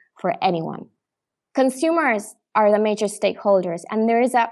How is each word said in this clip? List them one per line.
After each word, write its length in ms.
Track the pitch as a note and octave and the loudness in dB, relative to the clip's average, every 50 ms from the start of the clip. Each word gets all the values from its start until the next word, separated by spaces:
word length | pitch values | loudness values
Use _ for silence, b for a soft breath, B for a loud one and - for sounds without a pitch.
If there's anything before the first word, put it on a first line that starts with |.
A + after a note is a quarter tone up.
| b b b - | b b b -6
for 120 | - F#3 - - | -4 -4 -2 0
anyone. 440 | - F#3 F3 E3 D#3+ - - - - - _ _ _ _ _ _ _ _ _ _ _ _ - | 0 0 0 -2 -4 -6 -10 -12 -14 -20 _ _ _ _ _ _ _ _ _ _ _ _ -2
Consumers 840 | C4 C4 C4 C4 - E4+ D#4+ E4+ E4 D#4 B3+ A3+ G#3 G#3 - - _ _ _ - | 0 0 0 0 0 -2 0 0 0 0 0 -2 -2 -6 -10 -18 _ _ _ 0
are 160 | A3 G#3+ G#3 | 2 4 4
the 80 | G#3 G#3 | 4 4
major 280 | G#3+ G#3+ G#3 G3+ G#3+ | 2 0 0 -2 -2
stakeholders, 720 | G3+ G3+ - G3+ G3+ A3 - - G#3 G3+ F#3+ F3 F3+ E3 F3 - - | -4 -2 -2 -2 -2 -2 -2 0 2 2 2 2 -2 -6 -8 -10 -6
and 160 | G#3+ A3 A3 | -4 -2 0
there 140 | A3+ A#3 A#3 | 2 2 2
is 120 | B3 B3 B3 | 2 2 2
a 160 | A#3+ A3+ A3+ | 0 0 0